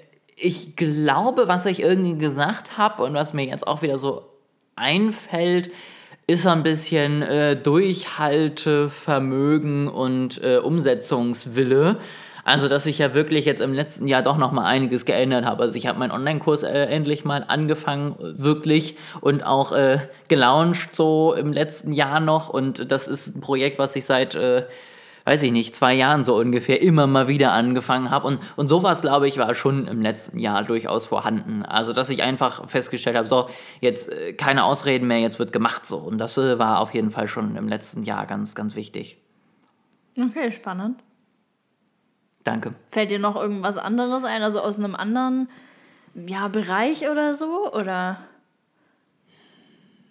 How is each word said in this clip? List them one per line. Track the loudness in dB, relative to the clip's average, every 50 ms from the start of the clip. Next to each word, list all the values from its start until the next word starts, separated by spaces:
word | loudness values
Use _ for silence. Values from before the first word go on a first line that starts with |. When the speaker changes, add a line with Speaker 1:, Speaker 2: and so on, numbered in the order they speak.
| -20 _ _ _ _ _ _
Speaker 1:
ich | -4 -2 -2 -2 -4 -10 -10 -6
glaube, | -2 -2 0 0 2 2 2 4 4 2 2 2 2 2 2
was | 2 0 0
ich | 0 0 2
irgendwie | 2 2 4 4 2 0 0 0
gesagt | -2 -2 0 0 0 0 -2 -4 -8 -10 -2 0
hab | 0 0 0 0
und | -2 -2 0
was | -2 -2 -2 -2
mir | -4 -4
jetzt | -4 -4 -6 -4
auch | -4 -4 -2
wieder | -2 -2 -2 -2
so | -2 -4 -4 -4 -8 -16 _ _ _ _ _ _ _ _ -10
einfällt, | -4 0 0 2 2 2 0 -2 -4 -8 -6 -2 0 0 2 2 0 0 -2 -8 -16 -18 -20 -20 -20 -20 -20 -20 -8 _ 0
ist | 2 2 4
so | 4
ein | 4 4 4
bisschen, | 2 0 0 -2 0 0 2 2 2 0 0
äh, | 0 0 0 2 2 2 2
Durchhaltevermögen | 2 2 2 4 4 4 2 0 -2 -4 -8 -6 -2 0 2 2 2 2 0 -2 -2 0 0 2 2 2 0 -4 -6 -4 0 0 0 0 0 0 2 2 4 2 2 2 0 0 0 -2 -2
und, | -2 -2 -2 0 0 0 -2 -4 -4 -2 0
äh, | 2 2 4
Umsetzungswille. | 4 2 2 2 4 2 2 2 0 -2 0 0 0 0 -2 -4 -8 -4 0 0 2 4 6 6 6 4 4 2 -2 -12 -18 -18 -20 -20 -20 -6 0
Also, | 2 2 2 4 2
dass | 2 0 0
ich | 0 0 0
ja | 0 2 2
wirklich | 2 2 2 2 0 2
jetzt | 2 0 0
im | 0 -2 -2
letzten | -2 -4 -4 -6 -4 0 2
Jahr | 2 4
doch | 4 4 2 2
noch | 2 2 2
mal | 0 2
einiges | 2 2 2 2 0 -2 -2 0
geändert | 0 2 2 2 2 2 0 0
habe. | 0 0 0 0
Also, | 0 -2 -2
ich | -4 -4
hab | -2 -2
meinen | -2 -4
Online-Kurs, | -4 -2 -2 -2 -2 -2 0 0 0 0 0
äh, | -2 0 0 0
endlich | 0 0 0 0 0 -2 -2 -2
mal | -2 -4 -2 -2 -2
angefangen, | -2 0 0 0 -2 -2 -2 -4 -4 -2 -4 -6 -6 -8
wirklich, | -10 -12 -8 -2 0 0 0 2 2 2 2 2 2 0 -8 -14 -18 -18 -10 -4
und | 0 0 0 0 0
auch, | 0 2 2 2 2 2
äh, | 2 4 4 2 2 -2 -6 -12 -8 -2 2
gelauncht | 2 4 6 6 6 6 4 4 2 0 -4 -4 0
so | 2 2 4 4 4 4 4 2
im | 2 0 -2
letzten | 0 -2 -2 -2 -4 -8 -6 -4 0
Jahr | 0 0 2 2 0
noch. | 2 2 2 0 0 -2
Und | -4 -2 -2 -2 -4 -4 -4 -2
das | -2 -2 -2 -4
ist | -6 -6 -8 -10 -12
ein | -10
Projekt, | -6 -2 -2 0 0 0 0 0
was | -2 -2 -2 -4
ich | -2
seit, | 0 2 2 2 0 -2
äh, | -2 0 2 2 2 0 -2 -10 -18 -20 -20 -20 -20 -20 -20 -16 -4 2
weiß | 2 4 4 4
ich | 4
nicht, | 2 2 0 0 0
zwei | 2 4 4 6
Jahren | 6 4 4 4 4 4
so | 4 4 4
ungefähr | 4 2 2 0 2 2 2 4
immer | 6 6 6 6 6
mal | 4 4 4 4 4
wieder | 4 4 4 4
angefangen | 4 4 2 2 0 0 0 0 0 0 0 0
hab. | 0 0 0
Und, | 0 -2 -4 -6 -8 -6
und | -2 0 4
sowas, | 4 4 4 4 2 2
glaub | 2 2 4 4 4
ich, | 4 2 2
war | 0 0 0
schon | 0 0 0 0 0 -2
im | -2 -2 0
letzten | 0 0 -2 -2 -8 -10 -8 -4
Jahr | -2 -2 0 0 0
durchaus | 0 -2 -2 -2 -2 -4 -4 -2
vorhanden. | -2 -4 -2 -2 -2 -2 -2 -4 -4 -6 -6 -6
Also, | -4 -2 -2 -2 -2
dass | 0 -2 -2 -2
ich | 0 -2 -2
einfach | -2 0 0 0 -2 -2 -4 -8 -4
festgestellt | -4 -4 -4 -4 -6 -4 -2 0 0 0
hab, | 2 2
so, | 4 2 2 0 -4 -16 -18 -20 -6 -2
jetzt, | 0 0 0 0 -4 -8
äh, | -8 -8 -8 -8
keine | -6 -2 0 2 4 4 4
Ausreden | 2 2 0 0 0 0 0 2 0
mehr, | 2 2
jetzt | 0 0 -2 -4
wird | -4 -4
gemacht | -2 0 0 0 -2 -4 -10
so. | -10 -10 -10
Und | -8 -6 -6 -4
das, | -4 -4 -2 0
äh, | 0 2 2 2
war | 2 2 2 0
auf | 0 -2 -2
jeden | -2 -2 -2
Fall | -2 -2 -4 -4
schon | -4 -4 -6 -4 -6 -6
im | -6 -6
letzten | -6 -6 -8 -10 -10 -8 -8
Jahr | -6 -6 -6 -6
ganz, | -6 -6 -8 -8 -8 -8
ganz | -8 -8 -8 -8 -10
wichtig. | -12 -12 -12 -14 -14 -14 -18 _ _ _ _ _ _ _ _ _ _ _ _ _ _ _ _ _ _ _ -6 -4
Speaker 2:
Okay, | -4 -4 -2 -2 -4 -4 -6
spannend. | -6 -10 -10 -8 -6 -6 -6 -6 -8 -12 _ _ _ _ _ _ _ _ _ _ _ _ _ _ _ _ _ _ _ _ _ _ _ _ _ _ _ -6
Speaker 1:
Danke. | -4 -4 -4 -4 -8 -10 -12 _ _ -4
Speaker 2:
Fällt | -2 -2 -2
dir | -2 -2
noch | -2 -2 -2
irgendwas | -2 -4 -4 -4 -4 -4 -6 -6
anderes | -4 -4 -2 -2 -2 -2 -2 -2 -4 -4
ein, | -4 -4 -2
also | -2 -2 -2 -2
aus | -2 -4 -4 -4
einem | -4 -6 -6
anderen, | -6 -4 -2 -2 0 0 0 0 -2 -2 -4 -8 -16 -20 -20 _ _ _ _ _ _ _ _ -18
ja, | -16 -12 -10 -8 -6 -6 -4
Bereich | -4 -4 -4 -2 -2 0 0 0 -2 -2 -2 -2
oder | -2 0 0 -2 -2
so, | -4 -4 -6 -4 -4 -4 -4 -4
oder? | -4 -4 -4 -4 -4 -4 -4 -6 -8 -12 -20 _ _ _ _ _ _ _ _ _ _ _ _ _ _ _ _ _ _ _ _ _ _ _ _ _ _ _ _ _ _ _ _ _ _ _ _